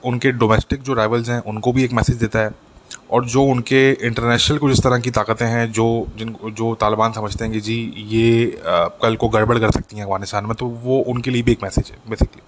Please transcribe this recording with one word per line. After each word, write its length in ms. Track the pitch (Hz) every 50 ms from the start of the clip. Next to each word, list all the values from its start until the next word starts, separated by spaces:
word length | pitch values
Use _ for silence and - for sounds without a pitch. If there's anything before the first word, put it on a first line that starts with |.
| -
उनके 280 | 123 123 120 - 143
domestic 500 | 127 120 117 107 110 110 - _ - 139
जो 120 | 131 131 135
rivals 360 | 117 110 107 117 120 117 117
हैं, 140 | 120 120 -
उनको 300 | 104 107 110 107 123 123
भी 100 | 135 131
एक 80 | 120
message 240 | 123 117 107 - 123
देता 240 | 117 113 107 - 110
है, 120 | 110 107 - - - - - - _ _ - - - -
और 140 | - 120 120
जो 180 | 120 113 131 139
उनके 480 | 139 131 123 117 - 131 135 135 135
international 640 | 135 - 107 120 117 110 117 120 120 113 - - 151 147
कुछ 140 | 143 139
इस 120 | 131 113 -
तरह 160 | 131 123 123
की 120 | 113 127
ताकतें 340 | 113 - 104 110 113 110 120
हैं, 260 | 113 117 117 117 113
जो, 360 | 110 110 113 113 117 117 104 - - 104
जिन, 200 | 113 113 110 98 101
जो 300 | 110 107 107 113 113 113
तालिबान 360 | - 110 104 110 107 110 113
समझते 320 | 110 110 107 104 95 - 117
हैं 100 | 110 110
कि 60 | 110
जी, 340 | 104 110 113 113 117 - - -
ये, 480 | 107 104 107 113 113 117 117 117 120
अ, 520 | 104 - - - 82 87 85 85 87 - -
कल 140 | - 117 113
को 140 | 107 - 113
गड़बड़ 300 | 113 110 107 110 120 117
कर 120 | 110 107
सकती 240 | 107 - - _ -
हैं 80 | 107 104
अफगानिस्तान 420 | 98 98 95 101 - - 104 101
में, 100 | 107 113
तो 100 | - 127
वो 340 | 123 120 117 117 123 131 135
उनके 320 | - 127 123 120 117 131
लिए 100 | 123 120
भी 100 | 120 123
एक 120 | 113 - -
message 280 | 98 - - - -
है, 240 | - - - 113 110
basically। 280 | - - - - - _